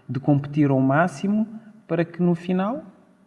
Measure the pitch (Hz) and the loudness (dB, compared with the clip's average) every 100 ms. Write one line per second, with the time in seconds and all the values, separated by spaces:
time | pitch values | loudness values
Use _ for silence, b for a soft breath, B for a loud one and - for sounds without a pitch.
0 | B 127 151 143 143 143 143 135 131 143 | B -4 2 2 2 2 2 4 4 2
1 | 180 - 196 214 220 B B B - 165 | 2 -2 -2 0 -2 B B B -6 -2
2 | 170 170 175 175 - 185 196 277 - - | -2 0 0 0 -2 -2 -2 -6 -10 -20
3 | _ _ | _ _